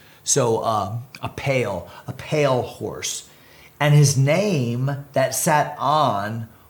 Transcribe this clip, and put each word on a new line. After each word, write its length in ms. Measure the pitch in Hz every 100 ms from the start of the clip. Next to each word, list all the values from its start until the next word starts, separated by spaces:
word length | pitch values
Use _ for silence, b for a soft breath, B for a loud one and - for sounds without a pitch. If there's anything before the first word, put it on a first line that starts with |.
| B B
So, 360 | - 143 120 110
uh, 380 | 113 110 95 117 120 -
a 60 | 120
pale, 640 | - 143 131 107 92 B B -
a 60 |
pale 480 | - - 151 143 127
horse. 680 | 107 - 107 71 - - B B B B B -
"And 140 | 147
his 240 | 147 143 131
name 880 | 135 165 208 160 120 120 135 139 -
that 240 | 131 131 -
sat 400 | 175 151 147 -
on 720 | 127 156 135 101 101 117 113 B